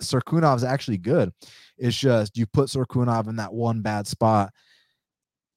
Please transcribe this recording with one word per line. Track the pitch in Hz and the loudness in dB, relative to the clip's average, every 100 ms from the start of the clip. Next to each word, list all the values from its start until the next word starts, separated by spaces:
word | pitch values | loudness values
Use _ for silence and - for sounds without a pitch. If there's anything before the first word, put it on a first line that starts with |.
Cirkunov's | - 127 - 165 156 123 | -4 -2 0 2 2 2
actually | 123 135 - 98 | 0 -2 -2 -4
good. | 90 170 95 - - - - - | 0 2 0 -4 -20 -20 -20 -6
It's | 123 - | -4 0
just | 135 117 104 117 | 2 2 0 -2
you | 113 | 0
put | 143 139 | 0 0
Cirkunov | 135 123 123 123 117 107 | 0 -2 0 0 0 -2
in | 113 | -6
that | 98 | -6
one | 113 117 113 | -4 -2 -2
bad | 104 104 101 | -2 -4 -4
spot. | - 113 107 98 - _ _ _ _ _ _ _ _ _ | 0 4 4 2 -6 _ _ _ _ _ _ _ _ _